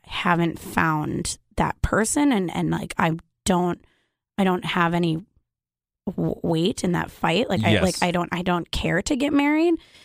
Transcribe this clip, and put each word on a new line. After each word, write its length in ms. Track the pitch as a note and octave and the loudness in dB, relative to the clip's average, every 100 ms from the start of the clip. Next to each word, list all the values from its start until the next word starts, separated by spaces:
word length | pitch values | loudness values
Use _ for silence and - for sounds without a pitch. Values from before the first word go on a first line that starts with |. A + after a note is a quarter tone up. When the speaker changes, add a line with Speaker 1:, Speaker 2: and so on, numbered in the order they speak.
Speaker 1:
haven't 560 | - - F#3 E3+ E3+ - | -10 -4 0 2 2 -2
found 800 | - - E3 D#3 D3 - - - _ - | -6 0 0 0 -2 -4 -6 -8 _ -2
that 240 | - - | -2 -2
person, 500 | - - A3 D4 D4 | 0 0 0 0 2
and, 240 | A3 F3 - | 2 -2 -2
and, 140 | D#3+ | -2
like, 240 | E3 E3+ - | -2 -4 -2
I 140 | F3 E3 - _ - | -2 -2 -8 _ 0
don't, 380 | F3+ F3+ F3 - _ _ _ _ - | 2 2 -2 -10 _ _ _ _ -2
I 60 | |
don't 200 | F#3+ F3+ | 0 0
have 300 | D#3+ F3+ E3+ | -2 0 0
any 320 | F3 E3+ D#3+ - _ _ _ _ _ _ _ - | 2 0 -2 -6 _ _ _ _ _ _ _ -10
w-, 340 | - E3 - | -4 -2 -2
weight 400 | F3 D#3+ F3+ - | -2 0 0 0
in 80 | F#3 | -2
that 180 | E3+ D#3+ | -2 -4
fight. 400 | - E3 E3+ C4 | -2 0 0 0
Like, 140 | F#3 | 0
I, 80 | - | 2
Speaker 2:
Yes. 120 | - | 2
Speaker 1:
like, 120 | F#3+ - | 2 0
I 80 | F3+ | 0
don't, 180 | F3 E3+ | 0 -2
I 120 | F3 | -4
don't 260 | F3+ F3 E3 | -2 -2 -2
care 300 | - E3+ E3 | -4 -2 -2
to 140 | - C#4 | 0 0
get 180 | C#4+ | 0
married. 400 | C#4+ C#4+ D4+ E4+ E4 - - | 2 2 4 4 2 -4 -20